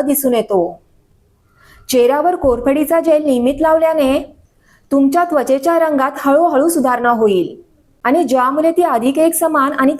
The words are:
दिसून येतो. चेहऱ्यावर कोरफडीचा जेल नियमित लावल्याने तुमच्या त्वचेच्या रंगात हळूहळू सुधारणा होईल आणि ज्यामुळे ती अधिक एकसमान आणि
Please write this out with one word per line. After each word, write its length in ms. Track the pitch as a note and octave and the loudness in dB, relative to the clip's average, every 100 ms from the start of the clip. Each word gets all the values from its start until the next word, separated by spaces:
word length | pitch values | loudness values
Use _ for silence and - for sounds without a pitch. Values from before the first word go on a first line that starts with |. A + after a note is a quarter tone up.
| C#4+ | 0
दिसून 280 | C#4 C4 | -2 0
येतो. 240 | A#3 G#3 G3 E3+ - _ _ _ _ _ _ _ _ _ - - | -2 0 -2 -2 -6 _ _ _ _ _ _ _ _ _ -20 -2
चेहऱ्यावर 480 | B3+ A#3+ C#4+ E4 F4 | 2 2 2 0 0
कोरफडीचा 640 | C#4+ A#3+ C#4 C#4+ D4+ E4 | 0 0 0 -2 0 0
जेल 240 | D#4+ D4+ | 2 2
नियमित 360 | D4+ B3 B3 C#4+ | 2 0 -2 0
लावल्याने 580 | D#4+ D#4+ D#4+ D#4+ C4 C#4 C#4 - _ _ _ _ _ | 0 2 0 0 0 -2 -6 -16 _ _ _ _ _
तुमच्या 340 | C#4 C#4 E4+ | 0 2 2
त्वचेच्या 540 | F4 D4+ A#3+ C4+ E4+ E4+ | 0 -2 0 0 0 0
रंगात 400 | D#4+ C#4+ C4 C#4 | 0 0 -2 -2
हळूहळू 500 | C#4 C#4+ E4+ C#4 E4 | 0 2 2 2 0
सुधारणा 420 | E4 B3+ A#3+ A#3+ | 0 0 0 0
होईल 440 | A#3 A3 F#3 D#3+ - - _ _ _ | 0 2 0 -2 -8 -20 _ _ _
आणि 200 | A#3+ D#4 | -2 0
ज्यामुळे 480 | C4+ B3+ B3 C#4+ E4 | 0 0 0 0 0
ती 100 | E4 | 0
अधिक 360 | F4 A#3+ B3 C#4 | 0 0 -2 0
एकसमान 540 | E4 D#4+ D#4+ D#4 C#4 | 0 0 -2 0 -2
आणि 220 | D4 C4 | 0 -2